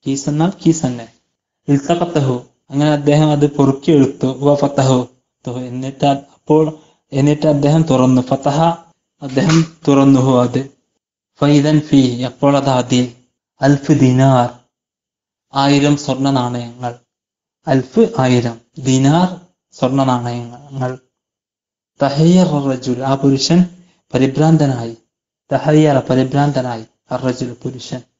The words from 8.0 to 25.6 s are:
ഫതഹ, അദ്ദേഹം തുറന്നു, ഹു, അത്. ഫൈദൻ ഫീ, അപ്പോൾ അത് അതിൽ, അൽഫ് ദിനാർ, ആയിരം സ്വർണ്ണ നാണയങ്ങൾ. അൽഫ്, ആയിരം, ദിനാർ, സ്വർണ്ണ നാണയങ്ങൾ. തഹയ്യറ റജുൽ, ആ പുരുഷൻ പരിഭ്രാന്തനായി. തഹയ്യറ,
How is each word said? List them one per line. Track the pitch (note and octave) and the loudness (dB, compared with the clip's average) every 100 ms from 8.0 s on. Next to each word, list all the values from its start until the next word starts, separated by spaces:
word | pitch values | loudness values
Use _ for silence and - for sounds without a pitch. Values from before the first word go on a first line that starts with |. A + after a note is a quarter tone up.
| B2+ B2+ | 4 2
ഫതഹ, | B2 C3+ - C#3+ E3 E3+ - _ _ _ | 0 -2 -2 0 0 -2 -12 _ _ _
അദ്ദേഹം | C#3 C3 D3 D#3+ D#3+ - - | -6 -2 2 2 0 -4 0
തുറന്നു, | C#3 C#3 C3+ | 4 4 4
ഹു, | C3 | 4
അത്. | B2+ B2 B2 C3+ _ _ _ _ _ _ _ | 2 0 -2 -8 _ _ _ _ _ _ _
ഫൈദൻ | C#3+ D3 C#3+ D#3 | 2 2 4 0
ഫീ, | D3 C#3+ B2+ A#2+ | 2 2 2 -2
അപ്പോൾ | B2+ - C#3+ C#3+ | -8 -2 0 2
അത് | C3+ | 0
അതിൽ, | B2+ A#2+ B2+ B2 - _ _ _ _ | -2 0 -2 -2 -6 _ _ _ _
അൽഫ് | C#3 C#3+ - | 0 0 0
ദിനാർ, | C#3+ B2+ B2+ C3+ C3 A#2+ - _ _ _ _ _ _ _ _ _ C3+ | 2 2 4 2 2 0 -6 _ _ _ _ _ _ _ _ _ -2
ആയിരം | C#3 C#3+ D3 C#3+ | 2 2 2 0
സ്വർണ്ണ | - B2+ C3+ | -2 -4 -2
നാണയങ്ങൾ. | C3+ B2 A#2+ A#2+ A#2+ B2 A#2+ _ _ _ _ _ _ - | -2 -2 -6 -10 -10 -12 -12 _ _ _ _ _ _ -2
അൽഫ്, | C3+ B2+ - A3+ - | -2 -2 0 0 0
ആയിരം, | C3 B2 A#2+ A2+ _ - | 0 0 0 -8 _ -10
ദിനാർ, | C3 C3 C3+ D#3+ F3+ - _ _ _ | -2 2 2 2 0 -4 _ _ _
സ്വർണ്ണ | - B2+ C3+ | -6 -4 -2
നാണയങ്ങൾ. | C3+ B2 A#2+ A#2+ A#2+ A#2+ C#3+ C3+ B2+ C3 _ _ _ _ _ _ _ _ _ _ | -2 -2 -4 -10 -12 -18 -16 -8 -8 -8 _ _ _ _ _ _ _ _ _ _
തഹയ്യറ | C#3 C#3+ D#3+ F3+ F3 | -2 2 4 4 2
റജുൽ, | D3 C#3 B2+ C3 A#2+ | 0 -4 -4 -4 -6
ആ | C3+ C3+ | -2 0
പുരുഷൻ | C#3 C3+ - E3 F3+ - _ _ _ | 0 0 2 2 0 -4 _ _ _
പരിഭ്രാന്തനായി. | B2+ C3 C3+ D#3 D#3+ D3 B2 A#2 A#2 _ _ _ _ _ | -2 -2 2 2 2 2 -2 -8 -12 _ _ _ _ _
തഹയ്യറ, | C3+ | -4